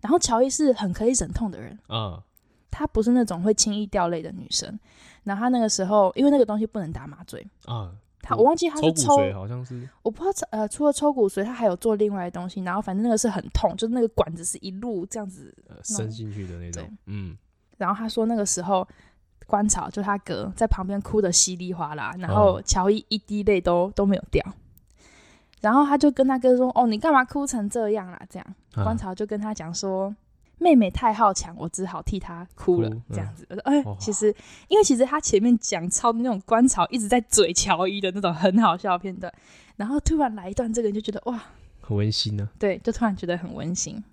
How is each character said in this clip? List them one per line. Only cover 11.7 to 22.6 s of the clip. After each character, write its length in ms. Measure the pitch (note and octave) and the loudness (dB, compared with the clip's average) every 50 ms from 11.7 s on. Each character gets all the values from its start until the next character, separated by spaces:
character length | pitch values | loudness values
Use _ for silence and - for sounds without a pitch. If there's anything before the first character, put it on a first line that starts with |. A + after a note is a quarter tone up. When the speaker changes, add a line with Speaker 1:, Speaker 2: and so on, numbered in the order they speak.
| F3 F3 | 0 2
Speaker 1:
做 180 | - A3+ A3 | 0 0 2
另 180 | G#3 G#3+ G#3 G3+ | 2 0 0 0
外 120 | G3 F3+ | -4 -8
的 60 | F3 | -8
东 160 | F3 F3 F3 F#3 | -8 -10 -10 -10
西。 140 | - - | -8 -8
然 140 | F#3 F3+ F3 | -6 -4 -4
后 60 | G3 | -4
反 140 | G#3+ - F#3 | -4 -4 -4
正 60 | F#3+ | -2
那 80 | A3 A#3+ | 0 2
个 80 | A#3 A3 | 2 2
是 100 | - A#3 | 2 0
很 160 | F#3+ F#3+ - - - | -2 -2 -8 -4 -4
痛， 220 | - - G3 E3 | 0 0 0 0
就 120 | - - A3+ | 0 -4 -2
是 60 | A#3 | 0
那 80 | B3+ | 0
个 60 | A#3+ A3+ | 0 0
管 220 | - - F#3+ - E3 | 2 0 -2 -2 -2
子 100 | E3+ E3 | -10 -8
是 120 | F3 - - | -10 -10 -10
一 100 | - F#3+ | -10 -12
路 340 | F#3 F#3+ G#3+ B3 A3+ F#3+ E3+ | -12 -10 -8 -6 -6 -6 -8
这 140 | G3 - A3+ | -8 -10 -10
样 80 | G#3 F#3+ | -10 -12
子 240 | F#3 F3+ C#3 - - _ _ _ | -14 -16 -20 -20 -20 _ _ _
Speaker 2:
呃， 80 | - | -20
Speaker 1:
弄。 80 | - - | -16 -10
Speaker 2:
伸 260 | - A3 G#3 A2 A2 | -8 -6 -6 -6 -6
进 220 | A2 A2+ A2+ G#2+ | -6 -8 -10 -10
去 140 | G2+ G#2 G2 | -8 -10 -10
的 140 | F2+ F2 E2+ | -10 -10 -12
那 100 | F2 E2+ | -12 -12
种。 140 | E2+ E2+ E2 | -12 -12 -12
Speaker 1:
对。 80 | - G#3+ - _ | -14 -16 -20 _
Speaker 2:
嗯。 300 | - G2 G#2 G2 F2+ D#2+ G2 _ _ _ _ _ _ _ _ | -12 -10 -10 -8 -10 -12 -14 _ _ _ _ _ _ _ _
Speaker 1:
然 120 | G3 F3 | -4 -4
后 80 | G3+ G3+ | -4 -4
她 100 | A3 A3+ | -6 -6
说 180 | A3 - A3 | -2 -2 0
那 100 | A3 A#3 | 0 0
个 100 | A3+ G#3 | -2 -2
时 160 | G3 - - | -2 -2 -4
候， 240 | E3+ F3 G3+ F#3 F#3 - - _ _ _ _ _ _ _ _ _ - | -2 0 0 0 0 -2 -10 _ _ _ _ _ _ _ _ _ -4
关 220 | _ - G3+ G#3 G#3+ | _ 0 2 2 2
潮 200 | - - - - | 0 0 -2 -8
就 120 | - - G3+ | -8 -6 -4
她 140 | G#3 G3+ G3+ | -2 -4 -4
哥 340 | _ - - - - - F#3 - | _ -8 -8 -6 -6 -8 -2 -2
在 100 | A#3 G#3+ | 2 2
旁 180 | - - F#3+ | 2 0 0
边 140 | F#3 G3+ G3+ | -6 -6 -6
哭 220 | G3+ - - G#3+ | -6 -2 0 2
得 100 | G#3 F3+ | 2 4
稀 240 | F3 - - - F#3 | 4 2 2 2 -2
里 180 | F3 F3+ F3+ F#3 | -8 -8 -8 -8
哗 220 | E3 E3+ D3 D3+ | -8 -8 -8 -8
啦， 180 | D3+ B2 F#2+ - F#3 | -8 -8 -8 -8 -8
然 160 | F#3 - F#3 | -6 0 4
后 260 | G#3 G#3 G3 F3+ - | 6 6 6 4 2